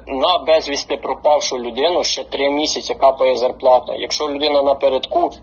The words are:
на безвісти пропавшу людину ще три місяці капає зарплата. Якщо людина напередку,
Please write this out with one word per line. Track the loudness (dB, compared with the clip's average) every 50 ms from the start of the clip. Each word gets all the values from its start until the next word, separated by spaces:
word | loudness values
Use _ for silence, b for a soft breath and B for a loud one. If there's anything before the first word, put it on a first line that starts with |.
| -10 -8
на | -4 0 0 2 0 0
безвісти | 2 2 2 2 2 0 -6 -6 -6 -6 -6 -6
пропавшу | -4 -6 -6 0 2 2 4 2 2 -2 -6 -6
людину | -6 -6 -4 0 0 0 2 0 -2
ще | -2 -4 -6 -8
три | -8 -4 -2 -2 0
місяці | 0 -2 -2 -4 -4 -4 -6 -6 -2
капає | 2 2 2 4 4 2 2 2
зарплата. | 2 0 -2 -2 0 2 4 4 4 2 0 -8
Якщо | -8 -6 -6 -6 -4 -4 -4
людина | -4 -2 -2 0 2 2 2
напередку, | 2 2 2 2 0 0 0 -2 -2 -2 0 0 -2 -4 -8